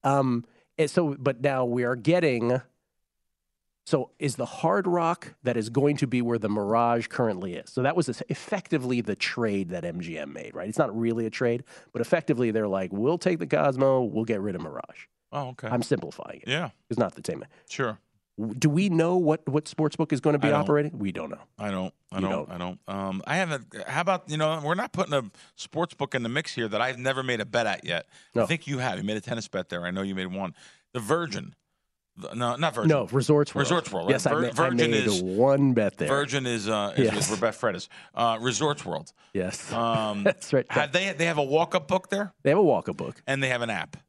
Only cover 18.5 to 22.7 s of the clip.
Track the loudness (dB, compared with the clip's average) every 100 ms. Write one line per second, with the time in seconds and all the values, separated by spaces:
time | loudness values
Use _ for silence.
18.5 | 2 4 4 4 4 4 4 4 2 0
19.5 | -2 -2 -2 -2 0 0 2 2 4 4
20.5 | 4 4 2 2 -4 -4 -4 -8 -12 -16
21.5 | -8 -4 -4 -4 _ _ -4 -2 -2 -4
22.5 | -8 -8